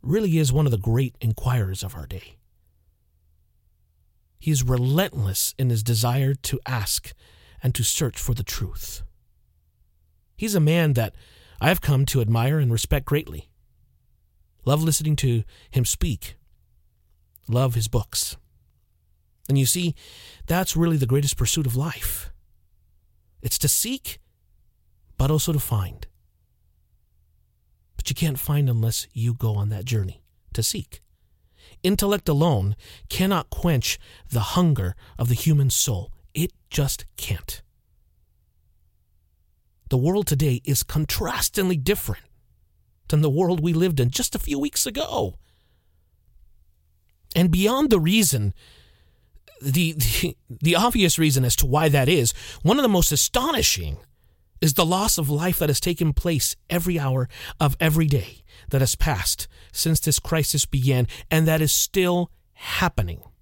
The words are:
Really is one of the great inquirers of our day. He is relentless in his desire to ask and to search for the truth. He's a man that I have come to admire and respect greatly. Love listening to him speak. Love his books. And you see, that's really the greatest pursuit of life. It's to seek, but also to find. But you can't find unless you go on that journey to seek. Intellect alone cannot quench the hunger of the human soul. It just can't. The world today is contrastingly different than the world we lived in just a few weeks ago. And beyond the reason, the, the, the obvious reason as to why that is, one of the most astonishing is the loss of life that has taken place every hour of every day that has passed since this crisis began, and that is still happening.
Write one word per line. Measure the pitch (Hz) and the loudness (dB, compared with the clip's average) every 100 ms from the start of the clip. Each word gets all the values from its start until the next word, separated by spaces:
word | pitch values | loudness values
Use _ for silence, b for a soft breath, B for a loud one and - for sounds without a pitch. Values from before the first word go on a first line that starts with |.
Really | 123 190 214 160 | 0 0 2 2
is | 147 | 2
one | 131 147 | 2 2
of | |
the | 113 | 2
great | 95 117 131 - | 0 0 0 -2
inquirers | 113 110 127 123 98 92 | -4 -2 -2 0 -2 -4
of | 95 85 | -8 -10
our | 71 | -12
day. | - - - _ _ _ _ _ _ _ _ _ _ _ _ _ _ _ _ _ _ _ _ | -14 -16 -20 _ _ _ _ _ _ _ _ _ _ _ _ _ _ _ _ _ _ _ _
He | - | -2
is | 147 | 0
relentless | 123 127 127 147 196 143 101 98 - - | 2 2 2 2 0 -2 -2 -2 -4 -2
in | 127 | 0
his | 117 | 0
desire | 110 113 120 123 135 | 0 0 0 0 0
to | 139 - 131 | -2 -4 -6
ask | - 127 101 - - - b b b b | -4 -4 -4 -6 -8 -20 b b b b
and | 127 | -4
to | - | 0
search | 117 - 104 - | -2 0 -2 -4
for | - | -4
the | 120 | -4
truth. | - - 98 - - - - _ _ _ _ _ _ _ _ _ _ _ _ - | -4 -6 -6 -8 -12 -12 -14 _ _ _ _ _ _ _ _ _ _ _ _ -8
He's | 220 | -2
a | 202 | 2
man | 151 170 160 | 4 4 4
that | 123 110 - b b b b | 2 -2 -6 b b b b
I | 143 | 0
have | 180 | 2
come | - 139 139 | 2 2 2
to | 135 | 0
admire | 110 117 123 156 | 2 2 2 2
and | 135 | 2
respect | 113 - 147 | 0 0 -2
greatly. | - 143 - 76 - _ _ _ _ _ _ _ _ _ _ _ | 0 -2 -2 -12 -14 _ _ _ _ _ _ _ _ _ _ _
Love | - 147 | -2 0
listening | 160 147 156 147 | 0 0 0 0
to | 135 117 107 b b | 2 0 -2 b b
him | - | -2
speak. | 123 - 175 110 - - _ _ _ _ _ _ _ _ _ _ - | -2 0 -2 -2 -8 -20 _ _ _ _ _ _ _ _ _ _ -4
Love | 117 135 | 0 2
his | 117 110 | 0 0
books. | - - - - - _ _ _ _ _ _ _ _ _ _ - | -2 -2 -6 -6 -8 _ _ _ _ _ _ _ _ _ _ -2
And | 139 | 2
you | 131 | 2
see, | 175 175 151 B B B B - | 0 -2 -4 B B B B -2
that's | 170 185 160 | -2 0 0
really | 170 160 | 2 2
the | 131 | 2
greatest | 135 143 - | 2 0 0
pursuit | 120 - 139 | 0 0 0
of | |
life. | 120 156 - - - - - _ _ _ _ _ _ _ _ _ _ | -2 -4 -4 -6 -6 -10 -18 _ _ _ _ _ _ _ _ _ _
It's | 123 - | -6 -2
to | 151 | 0
seek, | - 226 262 - - _ _ _ _ _ _ _ _ _ - | 0 -2 -6 -8 -16 _ _ _ _ _ _ _ _ _ -4
but | 135 | 0
also | 151 - | 0 0
to | 151 | -2
find. | - 110 92 - - _ _ _ _ _ _ _ _ _ _ _ _ _ _ _ _ _ _ - | -2 -4 -6 -8 -18 _ _ _ _ _ _ _ _ _ _ _ _ _ _ _ _ _ _ -8
But | - | -6
you | |
can't | 135 165 135 | -2 -2 -2
find | - 147 139 | -2 2 2
unless | 117 110 113 - | 2 0 -2 -6
you | - 117 | -4 -2
go | 120 113 104 | 0 -2 0
on | 104 | -2
that | 104 | -4
journey | 117 113 92 - _ _ _ | -4 -2 -2 -8 _ _ _
to | - | -4
seek. | 110 135 135 - _ _ _ _ b b b b | -2 -4 -10 -16 _ _ _ _ b b b b
Intellect | 185 202 202 202 - | -2 2 2 0 2
alone | 143 170 123 95 104 B B B | 2 4 4 0 -4 B B B
cannot | - 190 190 - | -2 2 2 -2
quench | - 175 143 - - B B B | -2 0 0 0 -6 B B B
the | 117 104 | -2 0
hunger | - 175 147 90 - B B | 2 4 2 -2 -6 B B
of | 120 | 0
the | |
human | 120 - 147 139 | 2 4 4 4
soul. | - - 98 - - - | 2 0 -2 -6 -14 -12
It | - 170 _ _ | -4 -4 _ _
just | - 143 - - - | -2 -2 -2 -10 -12
can't. | - 92 - - - _ _ _ _ _ _ _ _ _ _ _ _ _ _ _ _ _ _ _ _ _ - | -6 -6 -6 -14 -16 _ _ _ _ _ _ _ _ _ _ _ _ _ _ _ _ _ _ _ _ _ -4
The | 131 | 0
world | 135 196 196 | 2 0 0
today | 143 147 123 | 0 2 0
is | - 139 | -2 -2
contrastingly | - 151 156 - - 247 - - 185 175 | -2 -2 -2 -2 -4 -2 -4 0 0 0
different | 135 208 - - - _ _ _ _ _ _ _ - | 0 -2 -2 -8 -10 _ _ _ _ _ _ _ -2
than | 151 | 0
the | 151 | 2
world | 143 180 175 | 2 0 0
we | 160 | 0
lived | 160 180 151 | 0 0 2
in | 123 | 0
just | - - - | 0 -6 -6
a | |
few | - 285 | -4 -2
weeks | 294 - 269 | -2 -2 -4
ago. | 220 311 254 101 - - _ _ _ _ _ _ _ _ - - - _ _ _ _ _ _ _ | -4 -4 -2 -4 -6 -20 _ _ _ _ _ _ _ _ -20 -20 -20 _ _ _ _ _ _ _
And | 170 180 | 0 2
beyond | 175 202 254 294 | 4 2 2 4
the | 214 | 4
reason, | 160 214 175 131 104 - b b b b b b b - _ - | 4 4 2 2 -2 -6 b b b b b b b -20 _ -10
the, | 139 135 165 | -2 0 0
the, | 156 117 - 175 - _ | 0 0 0 -2 -6 _
the | 120 151 170 | -2 2 4
obvious | 233 233 185 - | 4 4 2 4
reason | 156 135 | 2 4
as | 127 - | 2 2
to | 131 | 2
why | 143 160 | 4 4
that | 143 131 | 4 4
is, | 170 117 - B B | 4 2 -2 B B
one | 160 247 | 2 4
of | |
the | 262 | 4
most | 190 160 | 4 2
astonishing | 147 - 247 269 285 - - 80 69 - _ _ _ _ - | 2 0 0 0 0 0 -2 -4 -10 -14 _ _ _ _ -2
is | 156 | -2
the | 139 165 | 2 2
loss | 185 208 - | 2 0 0
of | 139 | 0
life | 147 175 175 | -2 -2 0
that | 147 | 0
has | 139 | 0
taken | - 170 160 | -2 0 0
place | 143 175 156 - - _ | 0 0 0 -2 -6 _
every | 170 170 170 | -4 -2 -2
hour | 139 131 123 B B B | 0 -2 -4 B B B
of | 147 - | -2 2
every | 160 156 156 | 0 2 2
day | 139 95 - - B B | 0 -2 -14 -20 B B
that | 139 | 0
has | 131 | 0
passed | - - 123 90 - - b b | 2 0 0 -2 -4 -8 b b
since | - 165 160 | -4 0 0
this | - 143 | 2 -2
crisis | - 160 143 147 | 0 0 0 -2
began, | - 139 127 127 123 B B | -2 0 2 2 0 B B
and | 160 160 | 2 4
that | 160 | 2
is | 156 | 2
still | - - 190 180 175 175 - _ | 0 0 0 2 2 -2 -8 _
happening. | _ - - 185 - 90 80 - - | _ -8 -2 -2 -2 -6 -6 -14 -20